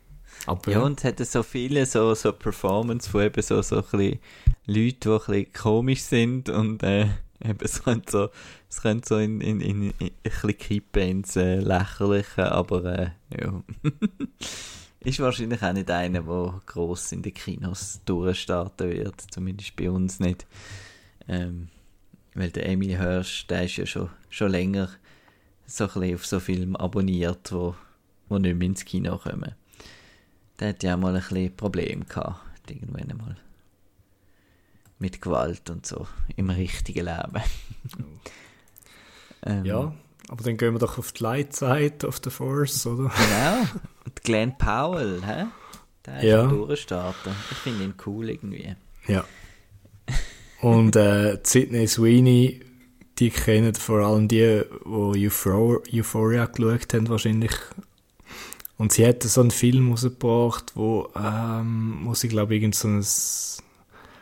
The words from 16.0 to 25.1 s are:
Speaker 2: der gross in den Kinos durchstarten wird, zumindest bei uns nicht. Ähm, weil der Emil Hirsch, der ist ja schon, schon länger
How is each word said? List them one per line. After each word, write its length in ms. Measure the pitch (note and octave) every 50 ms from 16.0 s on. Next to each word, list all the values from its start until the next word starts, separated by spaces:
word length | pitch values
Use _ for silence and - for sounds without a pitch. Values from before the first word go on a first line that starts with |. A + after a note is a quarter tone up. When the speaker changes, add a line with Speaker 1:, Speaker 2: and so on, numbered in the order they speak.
| F2 F2+ F2+ F2 E2
Speaker 2:
der 380 | D#2+ F2 F2+ F2 F2+ F2+ F#2+ -
gross 460 | - - F2 E2+ E2+ F2+ F2+ - - -
in 80 | F2+
den 120 | F2+ G#2 -
Kinos 680 | - - - F2+ - - F2+ F2+ - - - - - -
durchstarten 840 | - F#2+ F2 F2+ F#2 F2+ - - - F2+ F2 F2 F#2 - - F#2 F2
wird, 320 | F2 F#2 G#2 G2 F#2 - - -
zumindest 440 | - F2+ F#2 F#2 F#2 G2+ G2+ - - -
bei 120 | - F2+
uns 300 | F#2 F#2 F#2 F#2 - -
nicht. 260 | F#2+ F2 F2 - - - - - - - - F#2+ - - - - - _ _ _ - -
Ähm, 400 | F2+ F2+ F2 F2+ F2 F2 E2+ E2+ - - _ - - _ _ _ - _ _ _ -
weil 160 | F#2 F#2 E2+
der 180 | - - - -
Emil 300 | F#2+ F#2 G2 G2 F#2 F2+
Hirsch, 500 | F#2 F2+ F2+ F#2 F#2 - - - - -
der 160 | F#2+ F2+ F2+
ist 140 | F#2 - -
ja 80 | F#2
schon, 240 | - - - F#2 F2+ - - - _
schon 220 | - - G#2+ G2
länger 380 | F#2+ F2+ F#2 F#2+ G2 G2 F#2+ - - - _ _